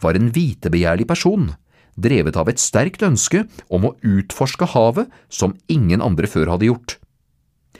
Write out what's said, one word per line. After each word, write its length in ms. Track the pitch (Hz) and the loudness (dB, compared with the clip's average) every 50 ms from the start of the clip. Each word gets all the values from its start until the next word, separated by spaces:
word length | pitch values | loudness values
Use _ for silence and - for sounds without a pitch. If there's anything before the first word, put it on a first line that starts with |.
| - | -2
var 160 | 82 82 95 | 0 2 2
en 100 | 117 117 117 | 0 2 0
vitebegjærlig 720 | 165 175 135 - - - - 82 87 87 82 82 - - - | 0 0 0 -2 -4 -2 0 0 2 2 2 0 0 0 -2
person, 440 | 170 - - 180 214 202 135 80 - - _ _ _ _ _ _ _ | -2 0 0 0 2 2 0 -2 -6 -10 _ _ _ _ _ _ _
drevet 420 | - 90 120 139 98 73 78 76 90 | -2 0 2 2 2 2 0 0 0
av 100 | 80 101 | -2 0
et 100 | 120 - | -2 -2
sterkt 420 | - - - 107 135 185 - - 208 | -4 0 0 0 0 0 -2 -2 0
ønske 420 | 185 123 - - - 160 202 226 - - - - - | 0 2 0 0 0 0 -2 -2 -4 -10 -20 -8 -4
om 160 | 92 90 104 | 0 0 0
å 80 | 120 - - - | 0 -2 -2 0
utforske 640 | 110 98 98 95 - - - 135 135 - - - - - | 0 2 2 0 -4 -4 -4 -2 -2 0 -4 -4 0 2
havet 380 | 123 113 117 123 196 262 254 - - _ _ | 2 2 4 2 0 -4 -6 -10 -20 _ _
som 260 | - - 98 95 - - _ - | -6 -4 -2 -2 -4 -6 _ -2
ingen 320 | 165 147 107 82 87 110 - | 0 2 2 2 2 2 2
andre 240 | 120 85 147 208 | 0 0 0 -2
før 260 | 208 - 85 78 82 87 | -2 0 -2 0 0 0
hadde 160 | 90 107 120 | 0 0 0
gjort. 280 | 120 120 - - - - - _ _ _ _ _ _ _ _ _ _ _ _ _ - | 0 -2 -6 -14 -16 -16 -20 _ _ _ _ _ _ _ _ _ _ _ _ _ -20